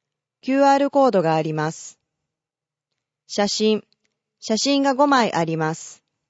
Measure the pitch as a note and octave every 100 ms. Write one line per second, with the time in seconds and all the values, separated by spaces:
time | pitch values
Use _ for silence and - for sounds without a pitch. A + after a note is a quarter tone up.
0 | _ _ _ _ - C4+ C#4 C#4 C#4 C#4+
1 | C4+ G3+ D#3+ D#3+ D#3 D#3 D#3 - - -
2 | _ _ _ _ _ _ _ _ _ _
3 | _ _ - - G3+ - G#3+ G#3+ - _
4 | _ _ _ _ - A3 C4+ C#4 C#4 B3+
5 | C#4+ C4+ A3 D#3+ E3 D#3+ D#3 E3 - -
6 | _ _